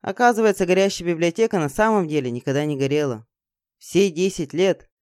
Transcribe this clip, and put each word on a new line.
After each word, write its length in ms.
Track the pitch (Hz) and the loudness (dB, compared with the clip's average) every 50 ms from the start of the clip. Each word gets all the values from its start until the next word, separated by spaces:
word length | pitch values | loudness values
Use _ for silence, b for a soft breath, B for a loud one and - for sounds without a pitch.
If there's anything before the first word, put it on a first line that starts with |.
Оказывается, 640 | - - 196 - 247 240 240 214 226 214 190 - 190 | -8 -8 -2 2 2 2 4 4 2 2 2 2 2
горящая 400 | 175 180 190 196 202 196 - 175 | 2 4 2 2 0 0 -4 -4
библиотека 500 | 170 170 160 170 170 165 - 226 226 - | -4 -2 0 0 -2 0 0 0 0 2
на 120 | 190 156 143 | 0 -2 -2
самом 380 | 135 - 214 220 220 208 180 | 0 0 2 2 2 0 0
деле 220 | 156 151 151 131 123 | 0 -2 -2 -2 -2
никогда 360 | 117 120 - - 135 143 151 | -6 -6 -4 -2 -2 -2 -2
не 120 | 151 147 | -2 -2
горела. 500 | 135 139 135 143 151 147 139 120 110 113 _ _ _ _ _ _ _ _ _ _ | -2 -2 0 0 0 0 -2 -4 -8 -10 _ _ _ _ _ _ _ _ _ _
Все 340 | _ - - - 170 202 196 | _ -20 -2 2 2 2 2
десять 420 | 156 156 180 196 - - 160 131 - | 2 0 -2 -2 -2 -4 -8 -6 -2
лет 360 | 151 185 196 165 - - _ _ _ | 0 0 0 0 -2 -6 _ _ _